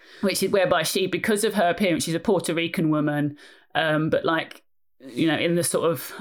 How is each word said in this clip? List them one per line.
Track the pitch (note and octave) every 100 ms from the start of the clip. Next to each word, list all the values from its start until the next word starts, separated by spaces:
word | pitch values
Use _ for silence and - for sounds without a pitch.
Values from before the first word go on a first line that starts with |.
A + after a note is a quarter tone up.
| - -
which | G3 F3
is | F#3+
whereby | G3+ F#3 F3+
she, | D#3+ B3 F#3
because | - - G#3+ A3
of |
her | G3+ F3
appearance, | E3+ G3+ D#3+
she's | - E3
a |
Puerto | E3+ F#3 E3+
Rican | E3 E3 F3+ D#3+
woman, | D3+ D3+ D3 D3 C#3+ - - _ -
um, | D#3+ D3+ D#3+
but, | D#3+ E3
like, | D#3+ - - _ _ _ _
you | C3 B2 D#3+
know, | D3+
in | E3 F3
the |
sort | D#3 F3 D#3+
of | E3 - -